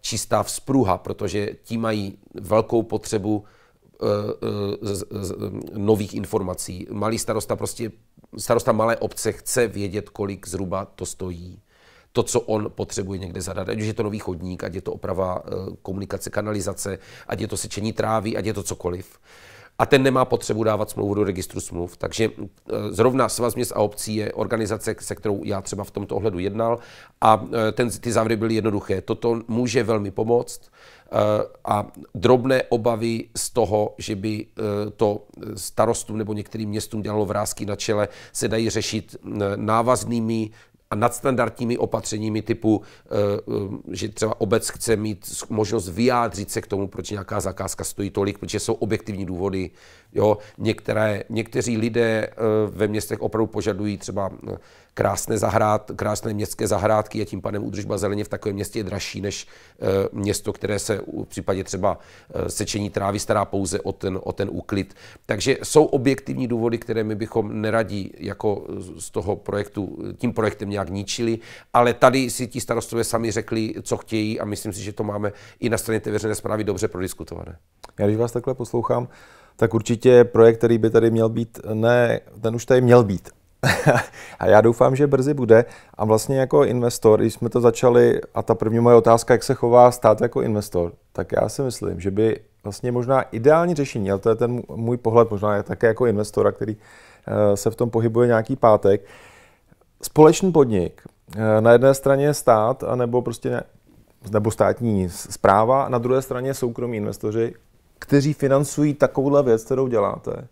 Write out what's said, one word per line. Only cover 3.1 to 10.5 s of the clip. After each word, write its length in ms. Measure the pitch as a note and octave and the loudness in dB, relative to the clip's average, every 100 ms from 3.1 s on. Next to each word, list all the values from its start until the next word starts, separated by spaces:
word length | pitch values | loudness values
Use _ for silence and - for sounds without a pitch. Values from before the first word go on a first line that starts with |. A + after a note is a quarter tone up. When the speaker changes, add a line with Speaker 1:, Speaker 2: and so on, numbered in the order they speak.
| A2 G2 G#2+ G2+ _ _ _ _ _ | -4 -2 -4 -6 _ _ _ _ _
Speaker 1:
eh, 40 | G#2+ G#2 G#2 - A2 G#2 G2+ G#2 | -2 -2 -2 -6 -6 -4 -6 -6
eh, 120 | G#2 | -6
z-, 100 | G2+ F#2+ | -6 -8
z-, 240 | G#2+ F#2+ F#2 G2+ G2+ - | -10 -10 -8 -8 -8 -10
nových 420 | G#2+ G2+ A2 G2 | -4 2 2 0
informací. 720 | G#2 G2 G#2+ F#2 F2+ - F#2 F#2 | -8 -6 -4 -4 -8 -10 -12 -12
Malý 280 | G#2 G#2 A2+ | -6 -4 -4
starosta 380 | - A2 - G#2 | -4 -6 -4 -6
prostě, 340 | A2 - A2+ - _ _ _ - | -6 -8 -12 -12 _ _ _ -14
starosta 340 | - A#2 B2+ | 0 0 2
malé 240 | A2+ A2 A2+ | 0 0 0
obce 360 | G#2 - A2 | -4 -4 -6
chce 340 | - - - A#2 | -6 -4 -2 -2
vědět, 420 | F#2+ G2+ G2+ - | -2 -6 -6 -10
kolik 400 | - G2+ G2 | -10 -8 -8
zhruba 360 | - | -10